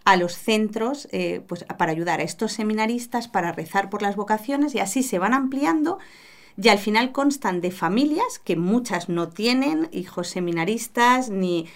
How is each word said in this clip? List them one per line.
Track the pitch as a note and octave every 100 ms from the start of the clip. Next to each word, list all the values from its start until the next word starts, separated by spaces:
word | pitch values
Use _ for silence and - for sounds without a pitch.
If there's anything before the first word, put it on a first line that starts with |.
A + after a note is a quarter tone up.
| -
a | F#3+
los | F3 -
centros, | - A3 G#3+ G#3+ A3+ C#4+ -
eh, | F#3+ F3 F3+ -
pues, | F3 - E3+
para | E3+
ayudar | D#3 E3+ D#3
a |
estos | D#3+ - G#3+
seminaristas, | G#3+ G#3+ G#3+ A3 A#3+ A#3+ B3 A#3
para | G3+ F3
rezar | E3 D#3+ G3 G3
por | G#3
las | G3+ G3+
vocaciones, | G3+ G#3+ G#3+ C#4 D4 A3
y |
así | F#3+ C4+
se | B3+ F#3
van | F#3+
ampliando, | B3+ C4 C4 D4+ D#4+ D4+ G4 - - - - - -
y | G#3
al | G3+
final | G#3 G#3+ B3+
constan | C4 C#4+ C#4+ G#3 F3+
de | F3
familias | F3+ E3 G#3 D4 D4+ B4 -
que | - E3
muchas | F3 A#3 A#3+ F#3 -
no | E3+ E3
tienen | E3+ A3+ B3+ C#4+ D#4 -
hijos | - F3+ - F3+
seminaristas, | F#3 F3 E3+ E3+ A3+ - - A#3+ B3+ B3+
ni | G3 F#3 E3+ E3